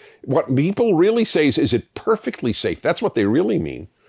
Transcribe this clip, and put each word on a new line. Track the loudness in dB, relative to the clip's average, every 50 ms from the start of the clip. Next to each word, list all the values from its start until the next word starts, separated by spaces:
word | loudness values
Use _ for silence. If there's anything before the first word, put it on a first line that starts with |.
| -20 -20 -20 _ -6
What | -2 -2 0 0 0 0
people | 0 2 0 0 0 2 2 4
really | 4 4 4 4 2 0
say | 0 2 2 2 2
is, | 2 2
"Is | 0 2 0
it | -2 -2 _ -14
perfectly | -6 -2 -2 -2 0 -2 -8 -6 -4 -4 -4 -2
safe?" | -2 -2 -4 -4 -2
That's | -2 -2 -2 -2
what | -2 -2 0
they | 0 2
really | 2 2 2 2 0 0 -2
mean. | -2 -4 -8 -10 -14 -18 _ _ _